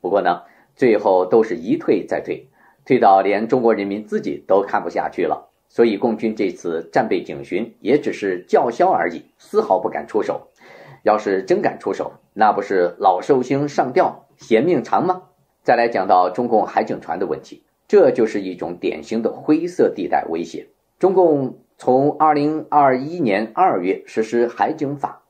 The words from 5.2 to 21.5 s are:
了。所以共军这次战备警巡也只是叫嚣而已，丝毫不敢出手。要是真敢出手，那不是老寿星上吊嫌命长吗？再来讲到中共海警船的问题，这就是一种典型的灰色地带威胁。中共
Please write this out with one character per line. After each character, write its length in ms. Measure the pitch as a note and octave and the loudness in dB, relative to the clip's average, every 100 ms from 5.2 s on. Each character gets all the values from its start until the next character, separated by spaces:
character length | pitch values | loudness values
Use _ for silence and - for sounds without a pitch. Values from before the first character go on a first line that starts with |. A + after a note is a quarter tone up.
了。 280 | E2 D2 - _ _ | -4 -4 -8 _ _
所 160 | - | 0
以 120 | A#2+ G2+ | 2 2
共 200 | B2+ A2 | -2 -2
军 180 | A2+ | -4
这 160 | G#2+ G2+ | -2 -4
次 380 | F2 F2+ E2 E2 | -4 -6 -6 -4
战 160 | - A2+ | -4 -2
备 140 | F#2+ | -4
警 220 | - D2 | -4 -12
巡 300 | C#2 F2+ A#2 _ | -8 -6 -6 _
也 180 | F#2+ C#3+ | -2 0
只 140 | A2 | 0
是 320 | F#2 G2+ F2+ - | -6 -6 -6 0
叫 240 | G#3 C3 | 0 0
嚣 200 | A2+ F3 | 0 0
而 200 | C#3+ E2+ | 2 -2
已， 120 | E2 - _ | -4 -16 _
丝 220 | - G#3 | -4 -2
毫 180 | A3 F#2+ | 0 0
不 100 | - | 0
敢 180 | - D2+ | -6 -4
出 160 | A2 | -4
手。 260 | F#2 - - _ - - - - | -2 -6 -10 _ -20 -20 -20 -6
要 160 | - G#2+ | 0 0
是 240 | - F#2+ | 0 -2
真 180 | - F#3 | 0 0
敢 180 | F3 - | 0 -4
出 140 | - | -8
手， 200 | F#2 - - _ | -6 -8 -10 _
那 200 | - A2 | 0 2
不 100 | - | 2
是 320 | - G2 F2 - | 0 0 0 2
老 220 | G2+ F2+ | 2 2
寿 220 | F2+ C#3 | 2 0
星 260 | B2 C#3 C#3+ | 2 -2 -2
上 240 | - C#3+ | -2 0
吊 340 | C#3+ D#3+ - _ _ | 2 0 -2 _ _
嫌 280 | - A2 | 0 2
命 180 | D3+ D#3+ | 2 0
长 240 | A2+ G2+ D#3+ | 0 0 0
吗？ 160 | F#3 - _ _ _ | -4 -8 _ _ _
再 140 | - A#2+ | 0 2
来 120 | A#2 | 2
讲 180 | A2 F#2+ | 0 2
到 240 | F#2 F2+ | 4 4
中 180 | - A#2+ | 0 0
共 160 | A2 F#2 | 2 2
海 180 | - | -2
警 160 | A2 F#2 | -2 -6
船 180 | - F2 | -8 -6
的 80 | F#2 | -4
问 140 | C#2+ | -6
题， 200 | - - _ _ _ | -10 -20 _ _ _
这 240 | G#3 D#3 | 6 6
就 140 | - | 4
是 160 | A2 G#2 | 0 0
一 140 | F#2+ | -8
种 220 | F2+ E2 F2 | -8 -10 -6
典 220 | G2 - | -6 -6
型 180 | - A2 | -6 -4
的 100 | A2 | -4
灰 360 | - - D#3 F3 | -6 0 0 0
色 260 | F3 A2 | 0 0
地 140 | - F2 | 0 -2
带 160 | D2 F2 | -2 -2
威 120 | E2 | -6
胁。 240 | E2 - - _ _ _ | -8 -10 -16 _ _ _
中 140 | F#3 | 0
共 460 | F#3+ F3 D3 C3 | 4 4 2 -2